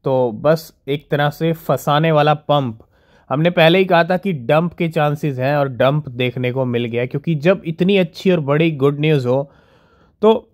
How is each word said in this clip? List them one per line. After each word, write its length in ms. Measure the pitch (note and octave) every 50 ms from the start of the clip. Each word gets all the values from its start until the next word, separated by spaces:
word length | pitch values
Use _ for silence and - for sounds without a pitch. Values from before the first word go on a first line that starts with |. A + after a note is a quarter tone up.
| _
तो 260 | C#3+ C3 C3 B2+ A#2+ G#2+
बस 400 | G#2+ - D3 E3 D#3+ - - _ _ _
एक 220 | - C#3+ D3 - _
तरह 180 | D#3+ C#3+ D3 D3
से 220 | - - D#3+ E3 E3
फंसाने 560 | D#3+ - - C#3+ B2+ - D#3+ C#3+ D3 D#3+ E3
वाला 220 | D#3 D3+ D3 D#3 D3+
पंप। 460 | D3+ _ - D3 D3 C#3 A#2+ A2 A2 - _ _ _ _ _ _ _ _ _
हमने 200 | C3 C#3 D#3+ F3
पहले 280 | F3 F3 D#3+ D#3+ E3+ F#3+
ही 60 | F#3+
कहा 180 | F3+ F3+ E3+ E3+
था 140 | E3 F#3
कि 160 | F3+ - G3 F3
डंप 400 | C3+ A#2 B2+ D3 D#3 F3 E3+ -
के 140 | - F3 E3
चांसेस 500 | D#3+ D#3+ D3+ D3 D3 D3 - D3+ C3 B2+
हैं 160 | B2+ C#3 D3
और 140 | D3 C#3+ C3+
डंप 380 | B2+ A2 B2 C3 C#3+ D3+ D3+ C#3
देखने 400 | A#2+ A#2+ B2+ B2 - C3 B2+ B2
को 140 | A#2+ C3+ C3
मिल 200 | B2 A#2+ A#2 A#2+
गया, 200 | A#2 A#2 A#2 B2
क्योंकि 300 | B2+ - C#3+ - E3+ E3
जब 240 | C#3+ C3+ F3 G3 - -
इतनी 320 | E3+ D#3+ - F3 F#3+ G3+
अच्छी 340 | F#3+ F3+ - _ - - F#3+
और 80 | F3+ E3
बड़ी 300 | C#3+ C3+ C#3+ D3+ E3 E3 D#3
गुड 260 | C3+ C3 C#3+ C#3+ C#3+
न्यूज़ 280 | D3+ D#3 D#3 C#3 B2
हो 240 | A#2+ B2+ C#3 C#3+ - _ _ _ _ _ _ _ _ _ _ _ _ _ _
तो 260 | G#3+ A3 A3 - - _